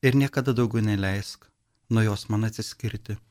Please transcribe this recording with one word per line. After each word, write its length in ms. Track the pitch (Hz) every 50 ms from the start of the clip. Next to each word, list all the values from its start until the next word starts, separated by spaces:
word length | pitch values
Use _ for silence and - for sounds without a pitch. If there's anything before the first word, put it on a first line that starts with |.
| -
Ir 140 | 135 123 139
niekada 320 | 139 135 - 143 127 135 127
daugiau 320 | 117 123 113 110 117 107
neleisk 640 | 107 104 98 98 95 95 101 104 - - - _ _ _ _ _ _ _ _ _ _
nuo 160 | 117 110 110
jos 220 | 110 101 101 - -
man 160 | 110 107 110
atsiskirti. 720 | 110 110 - 110 - - _ - 110 - - - - 104 - _ _